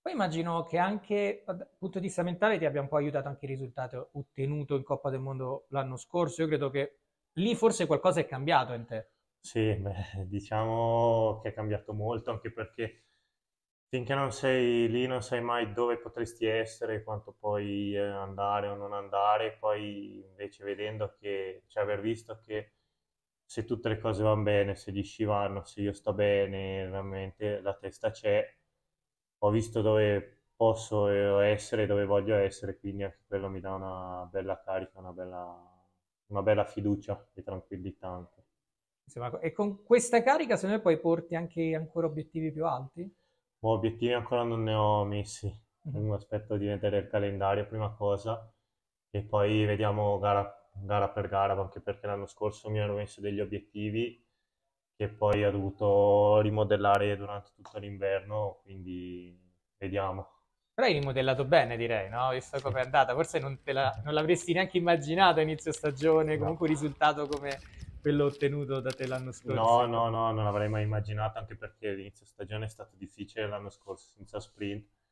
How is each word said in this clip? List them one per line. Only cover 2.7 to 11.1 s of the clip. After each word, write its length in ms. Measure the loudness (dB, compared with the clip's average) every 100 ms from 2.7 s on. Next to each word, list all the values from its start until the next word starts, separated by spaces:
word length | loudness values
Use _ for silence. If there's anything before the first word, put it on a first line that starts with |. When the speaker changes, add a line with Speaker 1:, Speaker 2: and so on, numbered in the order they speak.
| 0
Speaker 1:
un 60 | 0
po' 80 | 0
aiutato 320 | 0 -2 -4
anche 180 | -8 -8
il 60 |
risultato 580 | -8 -8 -8 -8 -8 -10
ottenuto 640 | -12 -12 -6 -4 -4 -2 -4
in 60 |
Coppa 300 | -2 -4 -4
del 80 | -4
Mondo 480 | -6 -6 -6 -8 _
l'anno 260 | -4 -4 -8
scorso. 460 | -4 -2 -2 0
Io 60 | 0
credo 240 | 0 0
che 300 | -2 -4 _ _ _ _
lì 200 | -2 0
forse 320 | 4 2 2 2
qualcosa 340 | 4 4 2
è 60 | 0
cambiato 480 | -4 2 2 2
in 120 | -6 -8
te. 260 | -10 -10 _ _ _
Speaker 2:
Sì, 360 | -6 0 2 0
beh, 500 | -4 -6 -8 -8 -6
<laughs> 0 |
diciamo 1120 | -8 -4 -2 0 0 2 4 4